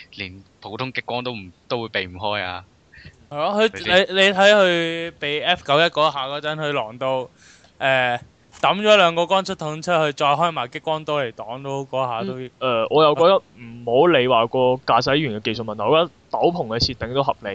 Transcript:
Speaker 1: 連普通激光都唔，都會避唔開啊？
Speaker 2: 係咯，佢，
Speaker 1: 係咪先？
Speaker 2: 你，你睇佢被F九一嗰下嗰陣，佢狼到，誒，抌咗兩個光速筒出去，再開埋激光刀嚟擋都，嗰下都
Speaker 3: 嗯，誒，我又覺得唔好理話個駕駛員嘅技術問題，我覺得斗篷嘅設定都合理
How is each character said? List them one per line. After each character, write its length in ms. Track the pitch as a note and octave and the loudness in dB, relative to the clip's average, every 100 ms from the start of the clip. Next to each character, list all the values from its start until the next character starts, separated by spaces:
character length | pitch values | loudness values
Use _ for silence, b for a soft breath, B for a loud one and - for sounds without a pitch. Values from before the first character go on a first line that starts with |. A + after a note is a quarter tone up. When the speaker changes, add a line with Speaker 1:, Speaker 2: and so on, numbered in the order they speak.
| B | B
Speaker 1:
連 300 | - F#2+ F#2+ G2 _ | -14 -14 -14 -20 _
普 160 | G#2 A2 | -14 -10
通 160 | A#2+ | -8
激 80 | A2+ | -8
光 240 | - A#2+ | -8 -8
都 80 | B2 | -8
唔， 180 | A2+ F#2 - - | -10 -14 -18 -8
都 160 | B2 | -6
會 60 | A2 | -4
避 180 | G#2 F#2 | -6 -8
唔 60 | |
開 280 | F2+ G2+ G#2 | -8 -6 -4
啊？ 200 | F#2 F2+ F#2 _ _ B B _ - | -6 -10 -16 _ _ B B _ -14
Speaker 2:
係 60 | D3 | -6
咯， 240 | E3+ G#3 | -4 0
佢， 60 | A3 | 0
Speaker 1:
係 180 | G3 F3 | -2 0
咪 200 | F#3 F#3+ | 2 2
先？ 100 | F#3+ | 2
Speaker 2:
你， 40 | |
你 60 | G3 | 2
睇 220 | F#3+ G3+ | 6 6
佢 580 | G#3 F#3 E3+ E3 E3 E3+ E3 | 6 4 2 -2 -4 -8 -8
被 220 | D3 D3+ | -6 -4
F 200 | C3+ F3 - | -2 -2 2
九 120 | C#3+ | 2
一 40 | |
嗰 280 | E3+ D3 D#3 | 4 2 0
下 160 | C#3+ C3+ | 0 -8
嗰 120 | D3 | -6
陣， 140 | D3+ D#3 | -6 -4
佢 160 | D3+ | -4
狼 240 | C#3+ A2 A#2+ | -4 -6 -6
到， 280 | C3 C3 | -4 -4
誒， 40 | B2 _ b b b - | -6 _ b b b -4
抌 420 | C3+ C3 B2 A#2+ - _ _ - - F#3 | 0 2 0 -2 -8 _ _ -2 0 0
咗 160 | G#3+ G#3 | 4 6
兩 180 | F3 | 6
個 120 | E3+ E3+ | 2 0
光 180 | F#3+ | 0
速 100 | F#3+ | 0
筒 280 | F#3+ D#3 D#3 | -6 -8 -8
出 80 | E3 | -2
去， 200 | E3+ D#3 | 0 0
再 120 | C#3 C#3+ | 0 2
開 220 | C#3+ E3+ | 2 0
埋 180 | D#3 B2 | -2 -8
激 100 | D3+ | -8
光 240 | D#3+ D#3 | -6 -6
刀 120 | D#3 D3 | -4 -4
嚟 120 | B2 | -4
擋 300 | A2 G#2+ B2+ | -8 -12 -10
都， 220 | C#3 C#3 | -8 -8
嗰 240 | C3+ C3 B2+ | -6 -4 -4
下 140 | A#2 | -4
都 140 | B2 B2+ | -8 -10
Speaker 3:
嗯， 460 | B2+ - C3 A#2 | -12 -6 -2 -2
誒， 20 | A2+ | 0
我 160 | D3 | 4
又 100 | D#3 | 4
覺 60 | D3 | 4
得 120 | E3 G3 | 4 4
唔 480 | _ - A#2+ A#2 A#2 B2 | _ -20 -18 -12 0 4
好 60 | F3 | 6
理 200 | D3 B2 | 4 4
話 200 | A#2 A#2 | 4 2
個 120 | C3 | 2
駕 440 | B2+ B2+ - A#2 | 2 0 0 0
駛 140 | B2+ C#3+ | 2 0
員 220 | D3 G#2+ | -2 -4
嘅 20 | |
技 100 | A#2 | -6
術 80 | A2+ | -6
問 100 | A2 G#2+ | -6 -4
題， 60 | |
我 80 | G#2+ | 0
覺 140 | D#3+ F3 | 2 0
得 40 | _ - | _ -10
斗 80 | A2+ D#3+ | -2 0
篷 160 | F3 A#2+ | -2 -6
嘅 100 | A#2 | -4
設 140 | B2+ | -4
定 180 | B2+ A2+ | -6 -6
都 100 | C3+ | -4
合 140 | C#3 - | -2 -4
理 80 | G#2 | -6